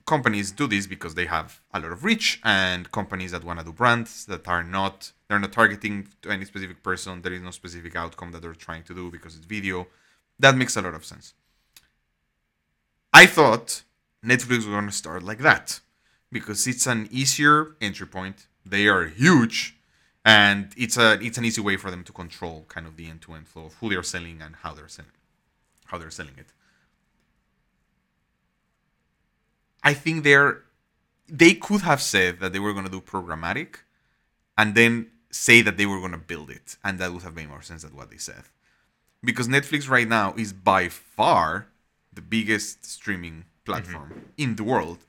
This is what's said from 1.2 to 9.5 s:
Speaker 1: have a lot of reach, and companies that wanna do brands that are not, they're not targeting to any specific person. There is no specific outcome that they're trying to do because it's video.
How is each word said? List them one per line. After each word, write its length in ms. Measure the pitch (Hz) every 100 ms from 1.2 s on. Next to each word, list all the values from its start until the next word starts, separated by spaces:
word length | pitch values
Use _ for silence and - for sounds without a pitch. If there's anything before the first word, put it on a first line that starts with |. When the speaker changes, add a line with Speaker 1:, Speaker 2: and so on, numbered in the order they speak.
| 85
Speaker 1:
have 340 | 82 78 - _
a 60 | 95
lot 140 | 80
of 100 | 90
reach, 380 | 180 226 - -
and 480 | 113 98 92 90 87
companies 400 | 113 92 95 92
that 140 | 87 85
wanna 180 | 85
do 80 | 82
brands 540 | 78 120 117 113 - -
that 200 | 90 90
are 160 | 87
not, 520 | 85 95 95 95 - _ -
they're 100 | 104
not 140 | 98
targeting 560 | 117 110 101 107 101 95 _
to 60 | 107
any 140 | 98
specific 400 | 98 101 92 87
person. 380 | 98 90 95 90
There 100 | 90
is 100 | 90
no 100 | 90
specific 440 | 90 90 87 85 85
outcome 380 | 85 - 87
that 80 | 85
they're 140 | 82 82
trying 280 | - 82
to 100 | 80
do 160 | 90 87
because 280 | 85 82 80
it's 80 |
video. 420 | 80